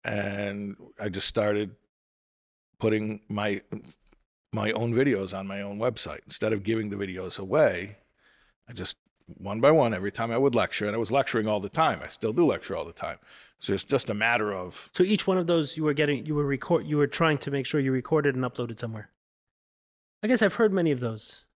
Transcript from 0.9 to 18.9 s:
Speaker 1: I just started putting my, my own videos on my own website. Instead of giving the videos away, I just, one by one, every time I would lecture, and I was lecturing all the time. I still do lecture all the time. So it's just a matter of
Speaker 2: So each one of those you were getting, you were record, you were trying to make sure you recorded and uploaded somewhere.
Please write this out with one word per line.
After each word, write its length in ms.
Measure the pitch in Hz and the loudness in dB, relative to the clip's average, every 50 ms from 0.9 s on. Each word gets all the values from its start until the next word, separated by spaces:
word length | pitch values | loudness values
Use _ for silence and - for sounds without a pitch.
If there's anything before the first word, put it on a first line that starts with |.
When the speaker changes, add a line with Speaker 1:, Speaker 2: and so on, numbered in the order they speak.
| - - | -14 -8
Speaker 1:
I 100 | 104 107 | -8 -6
just 180 | 87 98 - | -4 -4 -6
started 480 | - - 117 104 104 104 104 107 95 - _ _ _ _ _ _ _ _ _ _ _ _ _ _ _ _ _ _ _ _ _ | -2 -2 0 0 2 0 0 -2 -4 -8 _ _ _ _ _ _ _ _ _ _ _ _ _ _ _ _ _ _ _ _ _
putting 420 | - 110 110 107 107 107 107 104 _ | 2 2 2 2 0 -2 -6 -8 _
my, 340 | _ 104 104 104 104 101 95 - _ - 69 - 62 - _ _ _ _ _ _ _ _ _ _ _ - | _ -4 -2 0 0 -2 -2 -4 _ -12 -12 -12 -16 -20 _ _ _ _ _ _ _ _ _ _ _ -4
my 180 | 113 107 107 110 | -2 -2 0 0
own 200 | 110 117 120 113 | 0 0 0 2
videos 420 | 117 135 143 120 98 98 92 95 | 4 4 4 2 0 -2 -4 -6
on 120 | 95 95 | -8 -8
my 140 | 98 98 101 | -8 -8 -8
own 180 | 101 101 101 104 | -8 -8 -6 -2
website. 400 | 113 127 113 - - 82 73 78 _ | -2 -2 -2 -4 -8 -8 -10 -12 _
Instead 280 | - - - - 110 110 | -12 -6 -4 -2 0 0
of 100 | 101 95 | 0 0
giving 260 | 101 113 113 110 107 | 0 -2 0 -2 -4
the 80 | 101 | -4
videos 420 | 98 101 95 90 92 92 92 - - | -6 -6 -6 -6 -8 -8 -8 -8 -8
away, 580 | 98 95 107 151 156 120 92 87 92 101 107 _ _ _ _ _ _ _ _ _ _ _ _ _ _ - | -6 0 2 4 4 4 2 0 -6 -8 -12 _ _ _ _ _ _ _ _ _ _ _ _ _ _ -18
I 40 | 120 | -12
just, 240 | 92 92 - - _ _ _ _ _ _ | -8 -8 -8 -8 _ _ _ _ _ _
one 360 | - 85 - 90 98 101 110 | -20 -20 -14 -8 -8 -2 4
by 100 | 120 143 | 6 6
one, 220 | 156 160 131 117 110 | 6 6 4 2 0
every 180 | 92 95 104 | 0 -4 -4
time 200 | - - 117 117 | -4 -4 -4 -2
I 60 | 117 | 0
would 160 | 117 135 139 120 | 2 2 4 4
lecture, 320 | 117 95 - - - 104 | 4 2 2 -2 -4 -4
and 80 | 104 104 | -2 -2
I 60 | 117 | -2
was 120 | 113 - | -2 0
lecturing 360 | 117 139 135 - - 117 107 | 2 0 0 2 0 0 0
all 140 | 110 107 104 | 2 0 0
the 80 | 95 101 | -2 -4
time. 320 | - 160 160 151 113 80 71 | 0 2 2 2 2 -2 -4
I 40 | |
still 260 | 80 - - - 110 110 | -8 -8 -4 -4 -2 2
do 120 | 147 175 | 4 4
lecture 300 | 139 101 80 - - 95 | 4 2 0 -4 -6 -6
all 80 | 80 73 | -6 -6
the 80 | 80 | -8
time. 260 | 85 - - 80 80 - _ _ - - - - _ _ | -8 -10 -8 -8 -10 -12 _ _ -20 -20 -20 -20 _ _
So 140 | - - 98 | -4 -2 -2
it's 100 | 95 - | -2 -2
just 260 | _ 139 131 - - | _ 0 0 0 0
a 40 | 107 | -2
matter 380 | 104 110 117 120 117 110 104 | 0 2 2 2 2 0 0
of 380 | 98 95 90 90 - - - - _ | -2 -4 -6 -8 -12 -14 -18 -14 _
Speaker 2:
So 100 | - 180 | 2 4
each 240 | 190 214 196 - | 4 4 2 2
one 100 | - 185 | 2 2
of 100 | 185 175 | 2 2
those 300 | 165 170 165 151 139 - | 2 2 2 2 0 -4
you 60 | 156 156 | -2 0
were 100 | 151 147 | 0 2
getting, 320 | 143 151 143 147 123 107 | 2 2 2 2 -2 -2
you 100 | 151 151 | -2 -2
were 80 | 147 147 | 0 0
record, 400 | 139 139 131 - - 175 147 - | 0 0 -2 0 2 2 2 2
you 120 | 151 151 | 0 2
were 100 | 147 147 | 2 2
trying 300 | 139 - - 170 160 151 | 2 2 2 4 4 4
to 140 | 139 - 147 | 2 -2 -2
make 140 | 139 139 131 | -4 -2 -2
sure 140 | - - 151 | 0 0 2
you 140 | 135 131 131 | 2 4 2
recorded 420 | 127 120 - 160 151 143 147 131 | 0 0 2 2 4 4 2 2
and 80 | 127 127 | 2 -2
uploaded 360 | 127 - - 123 117 117 - | -2 -2 -4 -6 -6 -6 -8
somewhere. 320 | - 113 | -8 -8